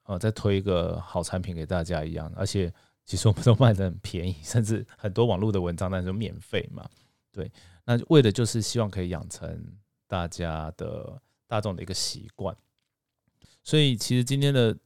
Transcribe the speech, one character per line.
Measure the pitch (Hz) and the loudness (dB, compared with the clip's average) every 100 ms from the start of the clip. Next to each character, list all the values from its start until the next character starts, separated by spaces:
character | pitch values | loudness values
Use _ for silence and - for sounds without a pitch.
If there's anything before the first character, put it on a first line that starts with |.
| - | -8
呃， | 90 | -2
在 | 110 | -2
推 | - 104 98 | 0 2 2
一 | |
个 | 98 87 85 85 | 2 2 0 -4
好 | - 90 | -4 -4
产 | 85 92 | -2 -4
品 | 90 82 | -4 -6
给 | |
大 | 76 90 | -2 -2
家 | 85 78 | 0 -4
一 | 82 | -4
样， | 82 78 85 | -6 -8 -4
而 | |
且 | 95 101 85 - _ _ - | -2 0 -2 -6 _ _ -8
其 | 98 | 2
实 | 110 | 4
我 | |
们 | - | 6
都 | 120 107 | 6 8
卖 | 120 | 6
得 | 95 92 | 6 0
很 | 85 | -4
便 | - 87 90 | -8 -4 -4
宜， | 78 | -6
甚 | 78 123 | -2 -2
至 | 107 107 - - | 0 -2 -4 -10
很 | 104 | -4
多 | 98 117 | 0 2
网 | 92 | 2
络 | 107 | 0
的 | 98 | 0
文 | 87 85 | -2 -2
章 | 92 | -2
那 | 92 | -2
是 | 90 | -2
免 | 98 101 80 | -4 -6 -8
费 | - 104 - | -6 -4 -4
嘛， | - - - _ _ _ | -10 -16 -20 _ _ _
对。 | 98 - - - - - | -10 -10 -12 -20 -12 -2
那 | 120 - | -2 6
为 | 156 | 6
的 | 113 | 6
就 | 98 | 4
是 | 113 117 | 0 0
希 | - 120 | -2 -2
望 | 107 | -2
可 | 95 | -4
以 | 90 | -4
养 | 85 - | -6 -8
成 | - 82 80 78 104 _ _ _ | -12 -10 -10 -12 -18 _ _ _
大 | 92 85 | -6 -6
家 | - 82 78 78 - | -6 -6 -4 -8 -8
的， | 78 78 - - _ _ _ | -8 -8 -12 -16 _ _ _
大 | 110 | -4
众 | 104 87 | -4 -6
的 | |
一 | - | -6
个 | |
习 | 92 - - - - | -6 -6 -8 -16 -8
惯。 | 92 101 _ _ _ _ _ _ _ _ - _ | -8 -8 _ _ _ _ _ _ _ _ -20 _
所 | - 151 | 0 4
以 | 143 110 | 4 2
其 | - 123 | 2 2
实 | |
今 | 123 139 | 2 2
天 | 139 | 4
的 | 135 113 - | 4 4 2